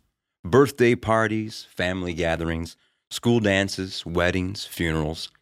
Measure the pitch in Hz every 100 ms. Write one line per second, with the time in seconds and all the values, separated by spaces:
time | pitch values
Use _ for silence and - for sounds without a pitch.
0 | _ _ _ _ 90 127 143 - 120 120
1 | - 113 110 110 107 - - - 90 92
2 | 87 80 82 82 82 82 85 - _ _
3 | _ - 120 120 104 98 98 - 95 -
4 | 82 87 87 92 92 95 - - 85 80
5 | 76 78 - _